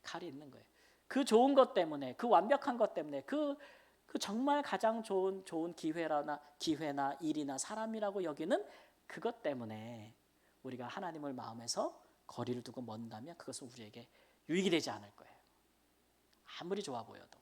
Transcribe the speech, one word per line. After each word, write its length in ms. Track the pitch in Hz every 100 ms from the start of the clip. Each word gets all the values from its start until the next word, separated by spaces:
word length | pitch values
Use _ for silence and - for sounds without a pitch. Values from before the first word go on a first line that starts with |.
칼이 240 | - 170 175
있는 240 | 135 147
거예요. 140 | 110 - _ _ _ _
그 160 | 254
좋은 300 | 277 220 269
것 200 | 277 247
때문에, 420 | 196 165 147 131 123
그 120 | 240
완벽한 500 | 180 208 277 285 240
것 160 | 208
때문에, 280 | - 151 139
그, 340 | - 294 294 285 - - _ _ _
그 140 | 226
정말 420 | - 220 269 285
가장 400 | 285 190 220 226
좋은, 420 | 214 190 190 190 -
좋은 300 | 165 170 170
기회라나, 640 | 160 160 160 147 143 143 - _
기회나 580 | - 143 151 139 139 143
일이나 360 | 156 151 139 135
사람이라고 680 | - 214 220 220 208 196
여기는 420 | 170 147 160 320 - - - _ -
그것 380 | - 226 240
때문에 720 | 151 131 113 110 113 117 110 - _ _ _ _
우리가 240 | 131 123 120
하나님을 460 | - 185 160 143
마음에서 720 | 127 117 117 113 - 302 - - _ -
거리를 340 | - 117 123
두고 180 | 120 123
먼다면 560 | 117 110 113 110 143 165
그것은 300 | - 127 131
우리에게 400 | 120 107 117 120 _ _ _ -
유익이 200 | 175 190
되지 200 | 165 135
않을 220 | 107 104 -
거예요. 180 | - - _ _ _ _ _ _ _ _ _ _ - -
아무리 220 | 165 196
좋아 220 | 190 120
보여도. 360 | 107 104 - -